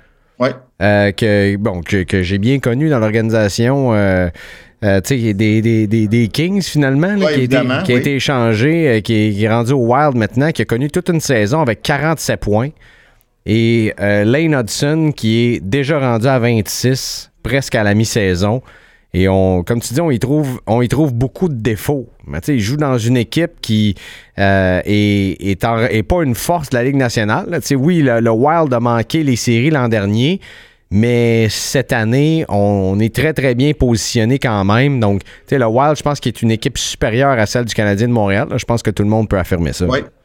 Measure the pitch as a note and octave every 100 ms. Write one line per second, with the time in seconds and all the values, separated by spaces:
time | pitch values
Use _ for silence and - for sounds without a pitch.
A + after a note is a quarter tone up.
0 | _ _ _ - B2+ B2+ - - G2+ G#2
1 | G2+ F#2+ A2 G#2 G2 G2 A2 F2+ D#2+ G2+
2 | E3+ G2 F2+ G2 A2 C3+ B2 A#2+ D#3+ C3
3 | A2 A2 A2 A2 G#2 G#2+ A#2 C#3 B2+ G#2+
4 | G2 F#2 F2+ - - - - _ G#2+ G2
5 | - C3+ A2+ G2 A2 A2 A2+ A2 G#2+ A2+
6 | G#2+ A#2 A2 - E3+ G3+ - D3 C#3 C#3
7 | F3+ G#3 D#3 C#3+ B2+ C3 B2 C3+ F#3 B2
8 | D3 C#3 - C3 A#2 G#2+ C#3 E3 D#3 A2
9 | G2 A2 G#2+ G2+ A2 A#2 A#2 C#3 A#2 B2+
10 | D3+ B2 G#2+ B2 D3+ D3+ G#2+ A#2 D3 F3+
11 | F3+ E3 - A#2+ G#2 D#3 C3+ G#2 - C#3
12 | D#3 - - A2+ G#2+ G#2 C3+ - - -
13 | _ _ _ _ - A2 A#2 A#2 G#2+ -
14 | G2+ G#2 G#2+ C#3 E3 C#3+ G#2 - C#3+ D#3+
15 | D#3 - A2 A2+ A#2+ G2+ F#2 C3+ C3+ D#3
16 | C3 A2+ B2 C3 A#2 A2+ G2+ - B2 C3
17 | - - - _ A2 C3+ - A#2+ G#2 G#2
18 | A2 A#2+ F#2+ F2 G2+ B2 - - _ _
19 | _ F2+ F#2+ F#2+ F#2+ F2+ F2 A#2+ - B2
20 | E3+ A#2+ A#2 D3+ C#3 B2 - A2+ B2 B2
21 | D#3 A#2 C3 - F#3 B2 A2 G#2 - D3
22 | A#2 - - D2+ D3+ C3+ G2+ D3 D3 B2
23 | A2+ B2+ A2 D#3 E3 - - G#2+ G#2+ F#2
24 | - - - - G2 G2 F#2 F2+ - G#2
25 | G#2 G2+ G2 D2+ G2 F#2 A#2 A2+ A2+ A2
26 | - F3+ D3 A2+ - E3+ C#3+ B2 B2+ C#3
27 | B2 B2 G#2 B2+ G3 E3+ - C#3 C#3+ F3
28 | C3+ A#2 A#2 A2+ C#3+ E3 D#3 A#2+ A#2+ A#2
29 | A2 D#3+ D3 A#2 - A#2 C#3 D3+ A#2+ A2
30 | G2+ G#2+ C3+ F#3+ - - - _ _ G2
31 | A#2 A#2+ A#2 A2+ A2 - - C#3 - B2
32 | A2 B2+ D3+ D#3+ - G2+ G2+ G2+ F#2+ G2
33 | A2 - D3+ D3 C3 A#2+ C#3+ D3 B2+ A2+
34 | - A#2+ A2 C3+ C3 G#2+ G2 A2 C#3+ C3+
35 | G#2+ G2 - - - C#3 A2+ A#2+ D3 D3
36 | D3 C#3+ B2+ - A#2 A2 C3+ - - -
37 | C3+ A2+ C#3 B2 G#2 B2 A#2 - G#2 G2+
38 | A#2+ A#2+ G2+ G2 - B2 - A#2 - G2
39 | G#2 A2 G#2 G2 F2 F2+ D#2+ - F2+ C3+
40 | - _